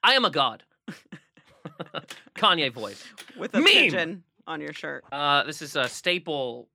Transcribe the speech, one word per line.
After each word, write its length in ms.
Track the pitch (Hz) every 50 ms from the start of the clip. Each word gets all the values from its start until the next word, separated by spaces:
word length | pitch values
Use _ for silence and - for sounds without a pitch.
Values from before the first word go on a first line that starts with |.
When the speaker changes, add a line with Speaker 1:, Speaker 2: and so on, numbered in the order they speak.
| -
Speaker 1:
I 100 | 226 262
am 120 | 269 240
a 40 | 202
god. 340 | 147 156 139 127 110 - - _ _ _ _ -
<laughs> 1500 | - - _ _ - - _ _ _ - _ _ _ _ _ - - _ 170 - - 156 - _ - - - _ _
Kanye 360 | - - 208 180 170 147 135
voice. 320 | 113 123 110 101 101 - - - - - - - - -
Speaker 2:
With 160 | - 233 -
a 20 | 220
Speaker 1:
Meme. 60 | 302 392
Speaker 2:
pigeon 560 | - - 320 - - 185 165 160 190 185 170 _ _ _ _
on 160 | - 160 156
your 120 | 147 147 151
shirt. 300 | - - 156 143 135 - -
Speaker 1:
Uh, 320 | 135 143 147 143 143 143 -
this 200 | 139 151 - 160
is 120 | 143 -
a 120 | 147 131 123
Staple 760 | - - - 180 180 180 147 170 156 143 131 123 117 123 120 _ _